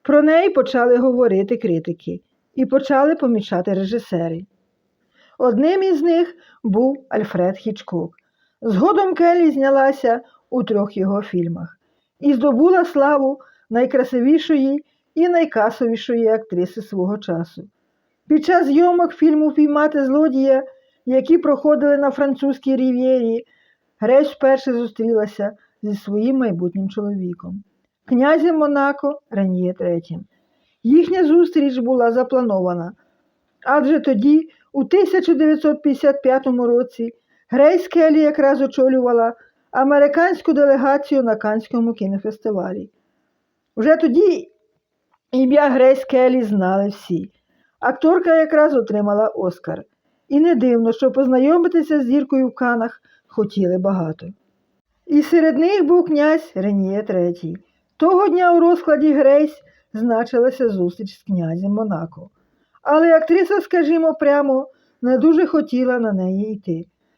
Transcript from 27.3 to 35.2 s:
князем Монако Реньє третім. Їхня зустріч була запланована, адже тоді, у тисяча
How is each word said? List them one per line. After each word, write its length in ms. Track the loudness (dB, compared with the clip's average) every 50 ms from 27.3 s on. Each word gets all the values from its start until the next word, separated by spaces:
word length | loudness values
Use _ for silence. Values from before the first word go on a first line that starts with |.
| -10 _ -14 -14 -14 -16 -16 _ _ _ _ _ _ _ _
князем 520 | -4 -2 0 2 2 2 2 0 0 0 0
Монако 640 | 0 0 0 0 0 -2 -2 -4 -6 -6 -6 -6 _ -8
Реньє 440 | -4 -4 -2 -2 -2 -2 -4 -4 -6
третім. 460 | -4 -4 -4 -4 -4 -6 -10 -16 -16 -16 _ _ _ _ _ _ _ _ _ _ _
Їхня 420 | 0 2 4 4 4 2 0 0 2
зустріч 540 | 4 4 4 4 2 2 0 0 0 -2 -2
була 340 | -2 -2 0 2 2 2
запланована, 800 | 2 0 -2 0 0 -2 0 0 -2 -2 -2 -2 -4 -6 -8 -12 -14 _ _ _ _ _ _ _ _ _ _ _ _ _ -4
адже 340 | 0 0 2 2 2 0 0
тоді, 480 | 0 0 -2 2 4 4 4 4 2 -2 _ _ _ _
у 120 | -6 -6 -2
тисяча 500 | 2 2 2 2 2 0 0